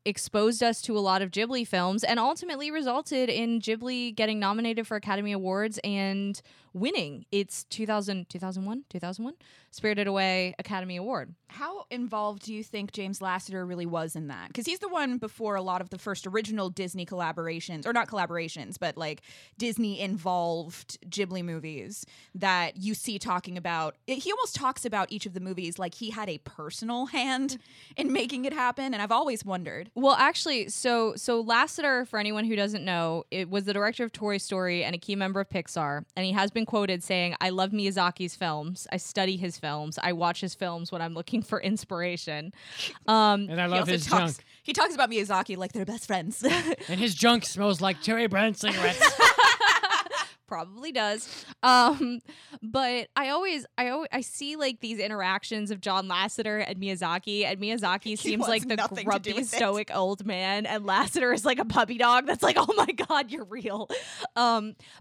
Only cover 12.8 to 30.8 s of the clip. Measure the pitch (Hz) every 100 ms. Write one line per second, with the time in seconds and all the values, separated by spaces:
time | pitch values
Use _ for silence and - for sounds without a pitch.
12.8 | 202 - 190 196 190 185 - 190 180 175
13.8 | 170 170 160 160 151 117 87 - 233 370
14.8 | 403 349 277 247 220 - 220 202 185 180
15.8 | 185 185 - 190 190 208 214 214 185 180
16.8 | 185 185 175 185 170 165 165 165 - 165
17.8 | 147 240 226 214 175 170 165 170 135 185
18.8 | 170 151 156 151 - - - - 240 226
19.8 | 220 196 196 190 175 180 170 170 165 -
20.8 | - - 180 190 190 185 175 165 156 147
21.8 | 107 208 - - - 190 190 180 170 -
22.8 | 196 214 - 202 240 180 180 180 175 165
23.8 | 160 - - 262 339 427 494 - 277 -
24.8 | 240 208 190 208 202 185 185 185 170 180
25.8 | 180 - 226 214 208 135 - - 151 -
26.8 | 220 240 262 320 262 262 269 262 - -
27.8 | - - 294 262 254 269 262 302 247 240
28.8 | 269 220 202 233 294 233 202 185 165 104
29.8 | 185 - 269 277 277 339 339 262 202 -